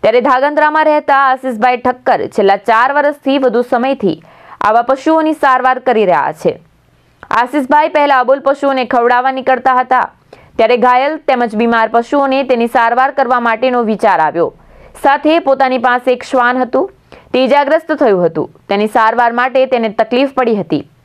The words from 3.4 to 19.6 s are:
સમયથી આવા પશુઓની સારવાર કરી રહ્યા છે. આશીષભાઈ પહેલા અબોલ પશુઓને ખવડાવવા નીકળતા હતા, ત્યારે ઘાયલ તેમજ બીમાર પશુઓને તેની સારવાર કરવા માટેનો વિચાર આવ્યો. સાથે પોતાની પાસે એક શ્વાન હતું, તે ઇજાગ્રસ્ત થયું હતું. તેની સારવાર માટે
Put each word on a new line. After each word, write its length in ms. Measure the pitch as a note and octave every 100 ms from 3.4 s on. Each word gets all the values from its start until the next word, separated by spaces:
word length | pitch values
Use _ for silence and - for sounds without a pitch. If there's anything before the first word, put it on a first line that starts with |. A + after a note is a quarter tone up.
| C4 A3+
સમયથી 640 | A#3+ B3 C4 C#4 F#3+ D#3+ - - - -
આવા 200 | G#3 A3
પશુઓની 520 | A#3 C#4 D#4 D#4+ D#4
સારવાર 460 | D#4 C#4 B3+ B3+ B3+
કરી 260 | B3+ A3 G3
રહ્યા 260 | D#3+ C3+
છે. 280 | D#3 F3 - _ _ _ _ _ _ -
આશીષભાઈ 580 | A3 B3 D4 B3+ D4 D#4+
પહેલા 300 | D4+ C#4+ C4
અબોલ 200 | B3 C4+
પશુઓને 460 | C4+ C#4 C#4 C4+ B3
ખવડાવવા 460 | B3+ A#3 B3 C4
નીકળતા 440 | C4 C4 C4 B3+ B3+
હતા, 320 | B3+ B3+ G#3 _ _ - _ -
ત્યારે 220 | A3 B3
ઘાયલ 400 | B3 B3 C#4 D#4
તેમજ 380 | - B3+ A#3+ G#3+
બીમાર 320 | A#3 A#3 A3
પશુઓને 560 | A#3 A#3 C#4+ C#4 C4
તેની 240 | C4+ A#3+ A#3
સારવાર 440 | B3+ A#3 A#3+ C4+
કરવા 280 | C#4 B3 B3
માટેનો 440 | A#3 A3+ B3+ B3
વિચાર 360 | A3+ G#3+ A3 F3
આવ્યો. 340 | D#3 D#3+ D#3+ - - - - -
સાથે 360 | C#4 C#4 D4+ E4
પોતાની 380 | D4+ C4+ C4 B3+
પાસે 340 | B3 B3 B3
એક 120 | B3
શ્વાન 340 | - C4 A#3+ B3+
હતું, 340 | B3 B3+ F#4+ - _ - -
તે 100 | B3
ઇજાગ્રસ્ત 480 | B3+ C#4+ C#4+ D#4+ E4
થયું 340 | D#4 C4+ F#3+ E3+
હતું. 260 | D#3+ - - _
તેની 180 | G3 G#3+
સારવાર 460 | A#3+ A3 A3+ A#3+
માટે 320 | A#3 B3+ B3+